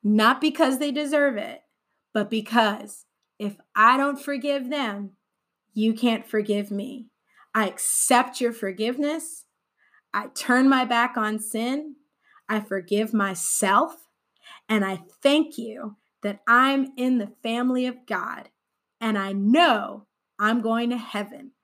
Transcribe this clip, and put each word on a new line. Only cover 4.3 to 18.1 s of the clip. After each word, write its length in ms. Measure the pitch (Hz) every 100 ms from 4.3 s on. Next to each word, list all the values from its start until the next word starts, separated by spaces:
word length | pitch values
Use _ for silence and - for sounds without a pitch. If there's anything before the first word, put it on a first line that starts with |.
| 277 285 277 254
them, 480 | 294 247 202 202 _ _ _ _ _ _
you 200 | - 220
can't 340 | 220 240 226 220
forgive 420 | 220 214 202 202
me. 380 | 202 214 254 226 _ _ _ _ 220
I 120 | 208
accept 760 | - - - - 247 254 -
your 100 | 240
forgiveness. 920 | 233 196 185 214 247 294 320 320 - - _ _ _ _ _ _
I 140 | - 214
turn 420 | - - 247 269
my 160 | 269 247
back 320 | 240 240 240
on 220 | 214 214
sin. 560 | 214 220 233 269 311 277 _ _ _ _ _
I 120 | 214
forgive 540 | 208 190 175 208 220
myself. 960 | 220 196 185 - - 196 202 320 - _ _ _ _ - - _
And 160 | 220 196
I 160 | 190 - _
thank 360 | 269 294 311 -
you 380 | 233 - 220 208 _ _
that 200 | 202 202 -
I'm 440 | 240 262 277 269 -
in 200 | 254 254
the 160 | 202 -
family 440 | 233 233 247 254 254
of 200 | 247
God. 440 | _